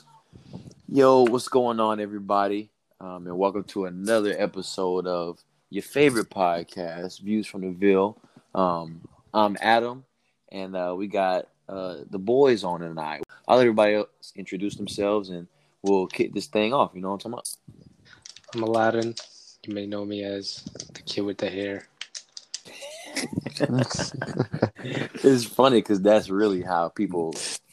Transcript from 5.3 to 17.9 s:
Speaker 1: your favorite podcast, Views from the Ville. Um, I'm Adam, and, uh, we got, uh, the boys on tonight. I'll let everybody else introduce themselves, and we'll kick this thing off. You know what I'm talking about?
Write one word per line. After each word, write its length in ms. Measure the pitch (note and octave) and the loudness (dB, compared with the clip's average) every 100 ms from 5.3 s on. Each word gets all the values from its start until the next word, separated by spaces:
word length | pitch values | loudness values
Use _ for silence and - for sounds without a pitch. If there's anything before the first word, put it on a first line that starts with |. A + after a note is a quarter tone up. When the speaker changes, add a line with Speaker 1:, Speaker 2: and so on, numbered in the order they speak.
| E2 _ _ - | -10 _ _ -12
Speaker 1:
your 140 | G2 | -10
favorite 460 | - C#3 D3 A#2 F#2 | -4 2 2 2 -2
podcast, 920 | G2 F2+ E2+ E2+ F#2+ E2+ E2 F2+ - | 0 0 0 -4 -10 -10 -8 -10 -8
Views 240 | G2 G#2+ G2+ | -4 -4 -4
from 140 | G2+ | -8
the 100 | F#2 | -8
Ville. 460 | F2+ G2+ F#2+ G2+ - _ _ _ F#2 | 0 4 4 4 -2 _ _ _ 0
Um, 460 | F#2 E2+ E2 E2 - _ _ | 0 0 -6 -14 -20 _ _
I'm 240 | G#2+ G#2 G2 | 2 2 2
Adam, 420 | A2 A#2 A#2+ B2+ C3 _ _ _ _ | 2 4 2 -6 -16 _ _ _ _
and, 240 | G2 F#2+ F#2 | -12 -8 -6
uh, 160 | F2+ F2+ | -4 -4
we 100 | G#2 | -4
got, 400 | G2 F#2+ F#2 - _ - | 0 2 0 -4 _ -14
uh, 300 | F#2+ F#2 D#2+ - | -10 -8 -10 -10
the 100 | G2 | -6
boys 440 | G2 B2+ C#3 A2 | 2 6 6 4
on 160 | F#2 E2+ | 0 -6
tonight. 420 | E2+ D#2+ D#2 D2 - - - | -8 -8 -8 -8 -10 -6 4
I'll 80 | A#2+ | 6
let 60 | |
everybody 320 | B2 A2 G#2 G#2 | 6 6 6 4
else 360 | - _ - - | -2 _ -20 -16
introduce 380 | F#2+ F#2 G2+ - | -10 -6 -6 -6
themselves, 500 | G2 - G2+ G#2+ F#2 | -8 -4 0 0 -2
and 180 | F2 F2 _ _ _ | -10 -14 _ _ _
we'll 260 | F#2+ G2 F2+ | 2 2 2
kick 260 | - G#2+ | -2 -4
this 140 | G2+ - | -4 -4
thing 260 | G#2+ G#2+ | -2 0
off. 180 | C#3 G2 | 2 0
You 80 | F#2 | -2
know 80 | F#2+ | -8
what 140 | G2 A2+ | -8 -8
I'm 60 | |
talking 20 | |
about? 220 | A#2+ - - - - - | -12 -12 -14 -20 -20 -20